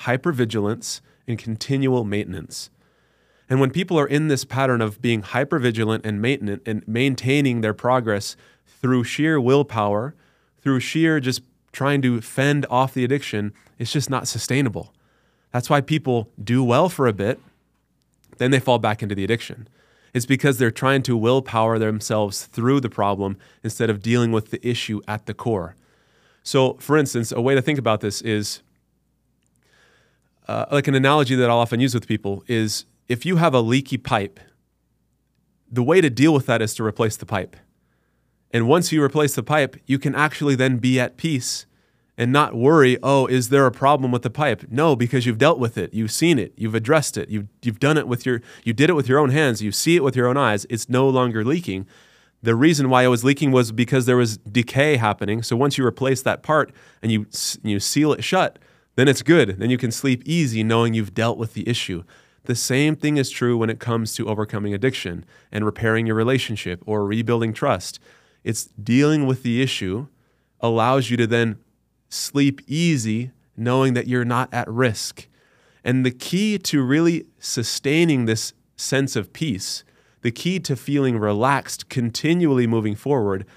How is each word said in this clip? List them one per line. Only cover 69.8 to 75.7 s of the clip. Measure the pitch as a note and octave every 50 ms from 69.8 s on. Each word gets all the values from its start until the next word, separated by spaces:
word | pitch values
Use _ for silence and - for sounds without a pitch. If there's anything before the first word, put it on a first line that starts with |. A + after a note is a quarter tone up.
| G#2 F#2 F#2 A2+ C#3+ - _ _ _ _ _ _ _ _ _ _
allows | - A#2 A2+ A2+ A2+ B2 C3 C#3 B2 A2
you | A#2+ A#2
to | A#2 A2
then | A#2 A#2 A#2 A2+ G#2+ - _ _ _ _ _ _ _ _ _ -
sleep | - - - - - C#3+ C#3+ C#3 C#3 C#3 -
easy | - C#3 D#3+ E3+ E3+ D#3+ C3 A2 A2 G#2+ A2+ B2 C3 - _ _ _ _
knowing | - A2+ A#2+ B2+ C3 C3+ C3+ B2
that | B2 - -
you're | B2 B2+ A#2+
not | A#2+ A#2+ A#2+ C3 -
at | - A#2+ A#2+ -
risk. | A2 A#2 C3 B2 A2 - - - - - - _ _ _ _ _ _ _ _ _